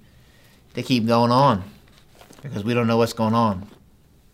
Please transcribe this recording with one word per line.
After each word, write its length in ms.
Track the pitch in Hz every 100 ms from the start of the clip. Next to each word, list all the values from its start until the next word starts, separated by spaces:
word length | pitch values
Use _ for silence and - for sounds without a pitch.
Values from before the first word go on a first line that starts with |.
| _ _ _ _ _ _ _
to 80 | -
keep 240 | 123 123 113
going 240 | 117 120
on 320 | 123 139 104 92 - - _ _ - - -
because 220 | 139 104
we 100 | 104
don't 140 | 120 117
know 80 | 117
what's 160 | 113
going 220 | - 110
on. 340 | 113 113 92 - - _ _ _ _ _